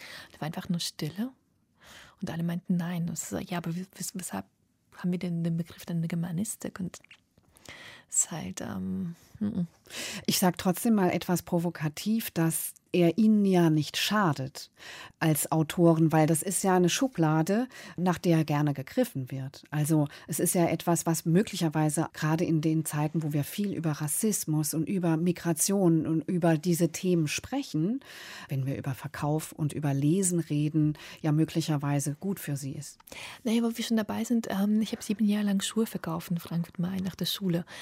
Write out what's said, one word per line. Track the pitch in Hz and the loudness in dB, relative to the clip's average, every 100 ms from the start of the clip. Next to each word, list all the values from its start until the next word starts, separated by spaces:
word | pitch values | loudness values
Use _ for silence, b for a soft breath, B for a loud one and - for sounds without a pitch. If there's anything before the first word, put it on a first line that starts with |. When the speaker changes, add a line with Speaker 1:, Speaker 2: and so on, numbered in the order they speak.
| B B B | B B B
Speaker 1:
Da | - | -10
war | 151 | -8
einfach | 185 - | -6 -4
nur | 170 | -4
Stille. | - - 151 170 254 - _ _ _ B B B B B | -6 -6 -6 -6 -8 -10 _ _ _ B B B B B
Und | 175 | -8
alle | 165 | -4
meinten, | 170 170 - 175 | -4 -4 -2 -2
„Nein.“ | 170 175 170 | -2 -4 -4
Und | 165 | -6
so, | - 196 | -8 -8
„Ja, | - 175 | -6 -6
aber | 170 170 | -4 -6
wes-, | 190 - | -8 -12
wes-, | - 185 | -10 -10
weshalb | - 190 - _ _ _ _ - | -8 -10 -10 _ _ _ _ -6
haben | 180 | -4
wir | 180 | -2
denn | 180 165 | -2 -2
den | 170 165 | -2 -2
Begriff | 170 - - | -6 -12 -6
dann | 170 | -4
der | 165 | -2
Germanistik?“ | 170 175 165 220 - - - | -2 -4 -4 -4 -6 -10 -6
Und | 175 - - - _ _ _ B B B B B B | -8 -10 -20 -20 _ _ _ B B B B B B
es | - | -4
ist | - | -2
halt, | 160 185 185 | -6 -8 -8
ähm, | - 190 190 190 175 170 B B | -8 -6 -6 -4 -6 -10 B B
mm, | 208 | -4
mm. | - 170 B B B B 202 - | -2 -4 B B B B -6 -2
Speaker 2:
Ich | - | 2
sag | 185 175 | 2 2
trotzdem | 190 175 240 214 | 0 0 2 4
mal | 180 | 4
etwas | 170 - 170 | 2 0 -2
provokativ, | - 175 170 - 151 - 214 226 - | 0 -2 -2 -2 -4 -4 -2 -2 -2
dass | 175 165 - - - _ | 0 0 0 -4 -10 _
er | 180 170 165 | 4 4 6
Ihnen | 220 214 | 6 6
ja | 196 180 165 | 6 6 6
nicht | 156 147 - | 4 2 -2
schadet | - 208 180 139 135 - - B B B B - | 0 2 2 0 -4 -10 -16 B B B B -2
als | 165 151 - | 2 2 2
Autoren, | 160 156 - 170 160 160 | 0 2 6 6 8 6
weil | 160 156 | 6 4
das | 160 | 2
ist | 196 180 | 0 0
ja | 196 185 | 4 6
eine | 175 | 4
Schublade, | - 269 - 156 156 156 208 254 B B - | 4 0 2 4 4 2 0 -2 B B -2
nach | 180 165 | 0 2
der | 180 160 156 | 4 4 4
gerne | 147 147 | 2 2
gegriffen | 139 - - 247 139 127 | 0 -2 -2 0 -2 -6
wird. | 135 131 - - | -8 -8 -12 -6
Also | 151 147 156 143 B B | -2 2 2 2 B B
es | 165 | 0
ist | 180 180 | 2 4
ja | 170 | 2
etwas, | 165 - 170 - | 2 2 2 2
was | 160 170 | 0 4
möglicherweise | 170 226 185 165 156 156 151 - | 4 2 0 0 2 2 0 -2
gerade | - 156 160 175 | -2 0 2 2
in | 160 | 2
den | 160 160 156 | 2 0 0
Zeiten, | 151 151 165 | -2 -2 -2
wo | 156 | -2
wir | 147 | -2
viel | 139 - 202 | -2 -4 -4
über | - 165 | -2 -4
Rassismus | 143 151 - 220 190 - 156 151 | -2 -4 -2 0 -2 0 0 0
und | 160 156 | -2 -2
über | 196 170 160 | 0 0 2
Migration | 180 170 170 165 - 196 180 160 151 | 0 0 -2 0 2 4 4 4 2
und | 160 - | 0 0
über | 180 170 156 | 2 4 4
diese | 180 170 170 | 2 2 2
Themen | - 185 170 151 | 0 0 2 2
sprechen, | - - 269 269 156 175 269 B B B B B | -2 -4 -6 -4 -2 0 -2 B B B B B
wenn | 135 135 | -4 -4
wir | - | -4
über | 143 | -6
Verkauf | 127 143 - 147 156 - | -8 -8 -4 0 0 -2
und | - 147 | -4 -4
über | - 151 | -2 0
Lesen | 139 147 185 185 175 | 2 4 4 2 0
reden, | 160 147 151 156 151 147 B B | 0 0 0 2 2 0 B B
ja | 160 | 0
möglicherweise | 151 156 170 156 147 143 143 143 143 | 2 2 0 0 0 0 0 -2 -4
gut | 190 190 | -6 -6
für | - 139 | -6 -6
Sie | 139 | -6
ist. | 147 - - - B B B | -10 -12 -16 -18 B B B
Speaker 1:
Naja, | 233 233 | -2 0
wo | 233 233 | 0 -2
wir | |
schon | 220 226 | 0 0
dabei | 214 208 | 0 -4
sind, | 226 233 - | 0 0 0
ähm, | 190 208 214 | 0 2 2
ich | 214 | 0
hab | 233 | -4
sieben | - 208 208 | -4 0 2
Jahre | 208 208 | 2 2
lang | 196 | 0
Schuhe | - 220 226 | 0 -2 -2
verkauft | - - 165 - | -4 -6 -6 -4
in | 170 | -6
Frankfurt-Main | - 170 170 - 175 190 | -4 -4 -4 -4 -4 -2
nach | 185 - | -4 -4
der | 175 | -6
Schule. | - 190 170 B B | -2 -2 -2 B B